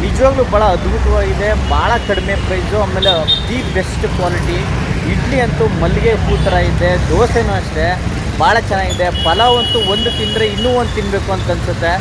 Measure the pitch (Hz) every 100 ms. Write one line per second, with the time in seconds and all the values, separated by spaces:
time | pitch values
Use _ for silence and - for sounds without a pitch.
0 | 180 147 262 269 247 208 214 175 - -
1 | - 208 196 190 208 214 - 147 180 233
2 | - 196 185 196 - 185 170 208 202 190
3 | 190 170 156 - - 247 269 190 180 -
4 | 208 175 180 180 175 175 - - - -
5 | - - - 262 233 - - - 214 -
6 | 226 220 - 185 196 180 165 160 175 175
7 | - 165 233 240 220 196 - - 175 180
8 | - - - - 165 214 220 196 185 175
9 | 180 165 170 175 240 240 240 240 190 208
10 | 233 220 214 214 220 202 240 247 226 220
11 | 202 196 190 185 175 170 180 165 165 185